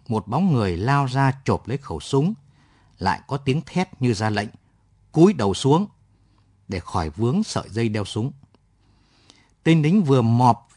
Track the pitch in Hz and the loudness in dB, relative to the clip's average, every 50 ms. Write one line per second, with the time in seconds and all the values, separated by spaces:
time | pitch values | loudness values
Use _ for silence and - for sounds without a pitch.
0 | _ - 110 110 - 104 117 156 196 185 143 117 104 95 85 82 104 131 143 143 | _ -6 -4 -4 -4 -4 -2 0 0 2 2 2 0 0 -2 -2 0 0 0 0
1 | 139 127 127 139 135 135 131 - - 123 98 - - - 131 - - - 82 78 | 0 0 0 0 2 0 0 -2 -2 -2 -2 -2 -4 -6 -10 -8 -8 -10 -12 -12
2 | - - 139 135 151 196 220 - _ _ _ _ _ _ _ _ _ _ _ - | -6 -2 0 0 0 0 -4 -8 _ _ _ _ _ _ _ _ _ _ _ -6
3 | 92 95 - - - - 139 143 139 131 127 160 - - - 180 185 - - - | -4 -4 -4 -4 -6 -8 -8 -6 -2 -2 -2 -2 -4 -6 -4 -6 -6 -6 -6 -4
4 | 127 123 110 95 110 107 104 104 107 - - - _ _ _ _ _ _ _ _ | -2 -2 0 0 -2 -2 -2 -4 -6 -6 -10 -18 _ _ _ _ _ _ _ _
5 | _ _ - 151 170 208 196 135 104 98 92 - - 135 147 175 208 - _ _ | _ _ 2 4 4 6 4 2 0 0 0 0 0 2 2 2 0 -4 _ _
6 | _ _ _ _ _ _ _ _ _ _ _ _ _ - 101 87 - - - 95 | _ _ _ _ _ _ _ _ _ _ _ _ _ -10 -10 -10 -8 -6 -4 -4
7 | 80 78 76 98 113 120 151 208 214 - - 98 - - 98 113 117 110 107 107 | -4 -4 -4 -4 -2 -2 -2 -2 -4 -4 -6 -8 -8 -8 -4 -4 -4 -2 -2 -4
8 | 98 - - 107 117 147 - - _ _ _ _ _ _ _ _ _ _ _ _ | -6 -6 -6 -6 -6 -8 -8 -12 _ _ _ _ _ _ _ _ _ _ _ _
9 | _ _ _ _ _ _ - _ _ _ _ _ - 160 165 160 147 156 190 220 | _ _ _ _ _ _ -20 _ _ _ _ _ 0 2 2 4 4 2 2 2
10 | 175 135 135 127 113 113 117 120 123 120 113 - - _ _ | 4 4 4 4 4 4 4 4 4 4 4 2 -2 _ _